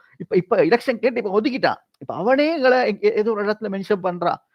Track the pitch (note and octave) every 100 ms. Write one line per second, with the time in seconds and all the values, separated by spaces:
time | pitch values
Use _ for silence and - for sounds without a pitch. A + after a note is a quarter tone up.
0 | _ - F3 F#3 F3 G#3 D#3+ A#3 - A#3
1 | C4+ A#3+ G3+ G3 B3 B3+ D3+ - _ _
2 | C3 B2 G3+ C4+ D4+ E4 B3+ B3+ A#3 G#3
3 | - - G#3+ G#3 G3+ G#3+ G#3+ G3 F#3+ G#3
4 | F#3 F3 F3 - _